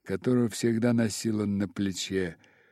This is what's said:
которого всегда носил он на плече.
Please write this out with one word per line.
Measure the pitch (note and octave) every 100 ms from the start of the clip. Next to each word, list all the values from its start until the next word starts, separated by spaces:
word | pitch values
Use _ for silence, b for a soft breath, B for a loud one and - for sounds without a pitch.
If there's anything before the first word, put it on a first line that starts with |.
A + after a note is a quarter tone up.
которого | - F#2+ B2+ B2 A#2
всегда | - A#2+ A2+ A#2+
носил | A#2 A2+ - A2+ G#2+
он | G#2 G2+
на | G2+
плече. | - G2 F2+ - F#2+ F2+ - _ _ _